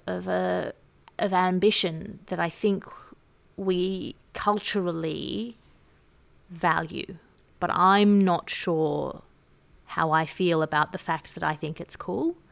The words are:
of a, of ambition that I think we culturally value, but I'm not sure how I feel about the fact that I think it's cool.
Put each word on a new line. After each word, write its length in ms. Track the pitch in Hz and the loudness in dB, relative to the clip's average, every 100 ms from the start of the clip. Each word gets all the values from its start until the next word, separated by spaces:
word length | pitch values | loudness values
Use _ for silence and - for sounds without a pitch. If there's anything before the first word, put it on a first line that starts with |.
| - | -6
of 200 | 185 185 | -6 -2
a, 460 | 185 185 180 - - _ _ _ - | -2 0 -2 -4 -10 _ _ _ -4
of 160 | 202 | 0
ambition 840 | 185 185 180 196 214 180 160 - - - | 2 2 4 4 4 0 -4 -10 -14 -8
that 120 | 170 | -4
I 80 | 170 | -4
think 360 | - 208 190 - - - - _ _ _ - | -2 0 0 -4 -18 -20 -20 _ _ _ -6
we 560 | 190 180 185 190 - - _ | -2 0 0 -4 -8 -14 _
culturally 1200 | - - 208 - 208 175 165 160 156 - - 233 226 _ _ _ _ _ _ _ _ - | -6 0 0 0 -2 -2 -2 -4 -6 -6 -6 -8 -12 _ _ _ _ _ _ _ _ -20
value, 680 | 170 170 160 160 - - 170 _ _ _ - | -2 0 2 -2 -6 -10 -12 _ _ _ -6
but 100 | 175 | -2
I'm 520 | - 180 196 208 202 | 4 6 8 8 6
not 260 | 190 170 - | 6 2 -2
sure 720 | - - 160 156 147 135 139 - _ _ _ _ _ - | -6 -2 0 2 0 -4 -8 -14 _ _ _ _ _ -10
how 240 | - 160 | -2 2
I 160 | 156 160 | 2 0
feel 360 | - 180 165 | 0 2 2
about 300 | 156 151 - | 2 2 0
the 60 | - | -2
fact 360 | - 160 - | -4 -6 -6
that 80 | - | -6
I 100 | 160 | -4
think 260 | 151 151 143 | -4 -6 -8
it's 160 | 165 - | -10 -10
cool. 400 | - 190 320 349 _ | -6 -4 -4 -4 _